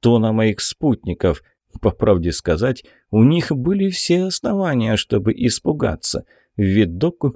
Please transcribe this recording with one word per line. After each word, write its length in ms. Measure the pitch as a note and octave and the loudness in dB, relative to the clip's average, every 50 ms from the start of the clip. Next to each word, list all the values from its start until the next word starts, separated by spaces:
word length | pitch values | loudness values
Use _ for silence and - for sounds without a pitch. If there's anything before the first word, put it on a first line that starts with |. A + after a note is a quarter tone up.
то 180 | - A#2+ A#2 A2+ | 2 2 4 4
на 140 | A2 A2 A2 | 2 0 0
моих 260 | A2 A2 A2 G#2 - | 0 0 0 0 -2
спутников. 840 | - - - - - D3 A#2+ - - - E2+ - - F2+ E2 - _ _ _ _ _ _ - - | -6 -10 -8 -4 -2 -2 -2 -2 -4 -8 -6 -2 0 0 0 -2 _ _ _ _ _ _ -8 -4
По 100 | - G2+ | -2 -2
правде 420 | - - A2+ G#2+ G2 F2+ E2 E2+ E2 | -2 0 2 2 2 2 2 -2 -4
сказать, 500 | - - F2+ D#2+ D#2+ A2+ C3 B2 - - _ _ _ _ - | -4 -2 -2 -2 0 0 -2 -4 -4 -10 _ _ _ _ -2
у 140 | - A2 A2+ | 2 4 4
них 300 | C#3 D#3+ F3 - - D3+ | 6 4 2 0 -2 -4
были 360 | C3 B2 E3+ G3 G3 G3 G3 | -2 -2 -2 0 0 0 -2
все 360 | F3+ - - - F3 F3+ F#3 | -2 -2 0 0 0 0 0
основания, 720 | F#3+ F#3 - - A#3+ G#3 G3 F#3+ E3+ C#3+ A#2+ A2 A2 A2 | -2 -4 -6 -4 -4 -2 -2 -2 0 0 0 0 0 0
чтобы 340 | G#2 - - - G#2 F#2+ G#2+ - | -2 -2 0 -2 0 0 0 0
испугаться. 920 | - A#2+ A#2+ - - - D#3+ D#3 D3 - - - - - - - - - _ _ _ _ _ _ | 0 0 -2 -2 -2 -2 -4 -2 -2 -2 -4 -4 -4 -6 -6 -8 -8 -8 _ _ _ _ _ _
Видок 680 | - G2+ F#2+ F#2+ G#2+ G#2 E2+ E2+ F2+ C#3 F3 E3+ - - | -2 0 2 4 4 2 2 0 -2 -2 -2 -2 -2 -4
у 100 | C#3 - | -4 -4